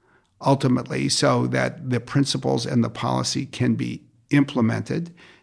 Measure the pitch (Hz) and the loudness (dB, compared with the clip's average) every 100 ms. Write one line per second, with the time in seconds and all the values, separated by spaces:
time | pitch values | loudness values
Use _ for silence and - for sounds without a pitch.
0 | _ _ _ - 135 139 131 127 127 131 | _ _ _ -4 0 2 2 0 -2 -4
1 | 139 - 139 123 123 127 127 - 131 120 | 0 2 2 2 2 0 -2 -4 -4 -4
2 | - 143 135 127 131 131 123 123 117 - | 0 0 0 0 0 -2 0 0 0 -2
3 | 127 127 123 135 135 - 123 113 120 78 | -2 0 -2 -4 -4 -2 0 0 -2 -8
4 | _ _ - 143 139 127 113 110 107 156 | _ _ 0 2 2 2 0 0 -2 -4
5 | 170 - - - | -6 -12 -20 -12